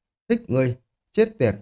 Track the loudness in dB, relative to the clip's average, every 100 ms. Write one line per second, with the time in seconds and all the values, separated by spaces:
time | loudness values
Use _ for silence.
0 | _ _ -4 -4 -2 -2 -2 -4 _ _
1 | _ -2 -2 0 -2 -2